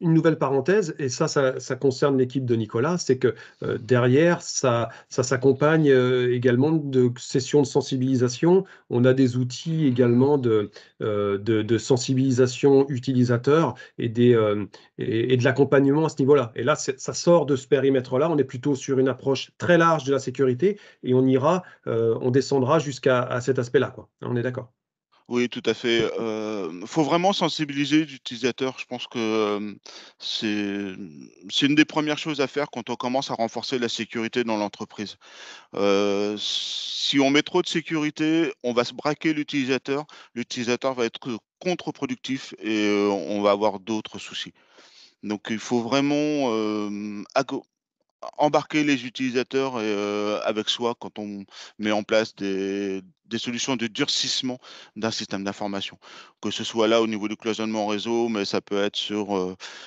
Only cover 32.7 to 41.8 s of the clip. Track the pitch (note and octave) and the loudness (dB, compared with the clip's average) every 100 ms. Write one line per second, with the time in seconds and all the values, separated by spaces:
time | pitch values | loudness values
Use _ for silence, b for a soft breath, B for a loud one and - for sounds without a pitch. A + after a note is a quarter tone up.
32.7 | B2 A2+ A#2 B2 C3 C#3 A#2 A2+ A2+ - | -8 -8 -6 -2 -2 -2 -4 -4 -4 -4
33.7 | C3 A#2 - G#2+ A#2+ A2+ B2 A2+ G#2+ G2+ | -2 -2 -4 -6 -4 -2 -2 0 -2 -2
34.7 | - G#2+ - G2 - B B B B B | -6 -12 -10 -12 -12 B B B B B
35.7 | - G2+ G2 G2+ G2 G#2 G#2 - - - | -2 2 2 2 0 -2 -4 -4 -6 -6
36.7 | - - - - C#3 C3+ D3 - F3+ - | -8 -8 -4 0 2 4 2 2 -2 -2
37.7 | F3 - D#3+ D3+ - D#3 E3 D3+ - B2 | -4 -4 -4 -4 -2 0 0 0 -4 -2
38.7 | A#2 B2 B2 D3 D3 D#3+ D3+ D3 C#3+ B2+ | 0 -2 -4 -4 -2 -2 -2 -4 -4 0
39.7 | B2+ - C#3 D3+ B B A#2 A#2 B2+ A#2 | -2 -2 -6 -6 B B -10 -8 -6 -2
40.7 | A#2+ C3+ B2+ A2+ - C#3 A2 - _ F#3 | -2 -2 -2 -4 -4 -8 -8 -10 _ -6
41.7 | E3+ | -4